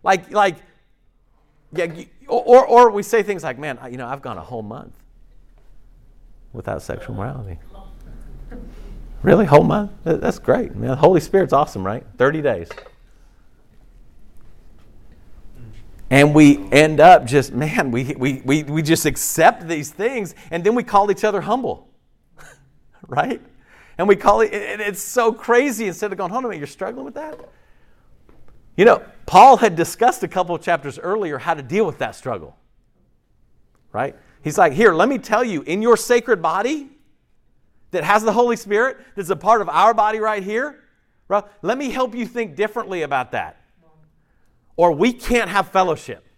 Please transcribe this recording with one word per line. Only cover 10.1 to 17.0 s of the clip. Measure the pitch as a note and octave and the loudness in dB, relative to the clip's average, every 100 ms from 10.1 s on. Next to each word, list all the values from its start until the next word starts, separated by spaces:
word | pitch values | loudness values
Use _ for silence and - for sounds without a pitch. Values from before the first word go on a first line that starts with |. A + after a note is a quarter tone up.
| D#3+ | -2
that's | - - | -2 -4
great. | - B3 A#3 | 0 0 0
Man, | G#2 A#2 | -6 -6
the | C3 | 4
Holy | D#3+ F#3 | 4 4
Spirit's | D#3 G3 D#3+ | 2 0 2
awesome, | C#3 D3 G2+ F#2+ | 0 0 -4 -6
right? | A#2 - - | -8 -12 0
Thirty | C3 D#3 | 0 2
days. | C#3+ G2 E2 - - _ _ _ - _ _ _ _ - - - - - - - - - - - - - - - - - - - A#2+ - - - - | -2 -4 -8 -16 -20 _ _ _ -20 _ _ _ _ -20 -20 -20 -20 -20 -20 -20 -20 -20 -20 -20 -20 -20 -20 -20 -20 -20 -20 -18 -18 -18 -20 -18 0
And | C3+ D3 | 4 6
we | D3+ D3 C#3+ - | 8 8 6 2
end | C#3 D#3 D3+ | 4 4 6